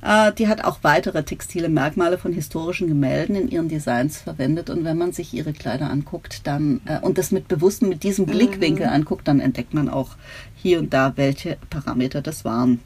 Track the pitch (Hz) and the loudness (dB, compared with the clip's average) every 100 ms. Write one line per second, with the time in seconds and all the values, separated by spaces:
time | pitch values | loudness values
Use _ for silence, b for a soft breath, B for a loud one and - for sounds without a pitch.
0 | - 214 214 208 214 220 - 165 156 156 | 4 4 4 4 0 2 -2 0 4 4
1 | 190 170 151 160 - 180 165 151 143 170 | 2 -4 -4 -8 -8 -4 0 2 2 2
2 | 170 180 180 170 147 160 165 180 175 147 | 2 2 -2 -4 -4 -6 -4 -2 0 2
3 | 135 139 170 202 185 170 165 156 147 120 | 2 0 0 0 0 -2 -2 -4 -2 0
4 | 139 147 - 156 135 160 - - 160 160 | 0 -4 -12 -4 -2 0 -2 -4 -2 0
5 | 175 170 170 113 151 147 - 120 147 139 | -2 -4 -8 -6 -6 -6 -6 -4 -2 -4
6 | 147 175 - - - 143 151 131 - 156 | -4 -10 -12 -10 -6 -2 0 -2 -2 -4
7 | - 175 180 190 - 175 180 202 202 165 | 0 0 0 -2 -2 2 2 2 0 0
8 | 190 196 185 208 240 190 170 - 151 139 | -2 0 0 4 2 4 0 2 2 2
9 | 151 190 - 139 135 127 120 156 143 139 | 0 -2 2 4 4 -2 -2 0 0 -2
10 | 131 - B B B - 185 170 151 135 | -4 -10 B B B -4 2 2 4 2
11 | 135 131 139 139 170 - - 156 127 120 | 2 2 0 0 -6 -8 -8 -8 -4 -2
12 | 127 147 143 156 110 113 127 120 | 0 -2 -6 -6 -4 2 4 2